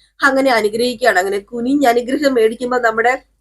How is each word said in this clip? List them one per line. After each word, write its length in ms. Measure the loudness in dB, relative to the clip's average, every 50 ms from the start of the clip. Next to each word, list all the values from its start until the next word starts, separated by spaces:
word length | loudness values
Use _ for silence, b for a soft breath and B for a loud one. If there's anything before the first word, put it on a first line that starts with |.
| _ _ _ -2
അങ്ങനെ 300 | 0 0 2 2 2 2
അനുഗ്രഹിക്കുകയാണ്. 640 | 2 2 0 0 -2 -2 -2 -2 -2 -2 0 0 0 0
അങ്ങനെ 200 | 0 -2 -2 -4
കുനിഞ്ഞ് 480 | -6 -8 -8 -6 -2 0 0 2 2
അനുഗ്രഹം 460 | 2 2 2 0 -2 -2 -2 0 0 2
മേടിക്കുമ്പോ 440 | 2 2 2 0 -2 -6 -4 -2
നമ്മുടെ 340 | -2 0 0 0 0 0 0 0 -2 -4 _ _ _